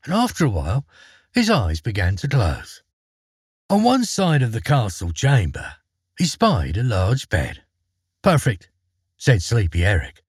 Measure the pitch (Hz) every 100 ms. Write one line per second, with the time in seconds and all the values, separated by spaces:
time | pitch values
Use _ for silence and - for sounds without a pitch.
0 | - 196 247 - 151 95 71 120 - _
1 | - _ _ - 220 202 90 80 - 101
2 | 92 98 139 143 87 67 - - _ _
3 | _ _ _ _ _ _ _ 202 233 262
4 | 233 - 185 151 127 110 - 143 107 -
5 | 87 82 131 139 82 - - - _ _
6 | _ - - - 226 135 67 87 123 98
7 | 92 131 - 104 69 - _ _ _ _
8 | _ _ - 156 - 98 - _ _ _
9 | _ _ - 113 - 117 92 85 90 95
10 | - _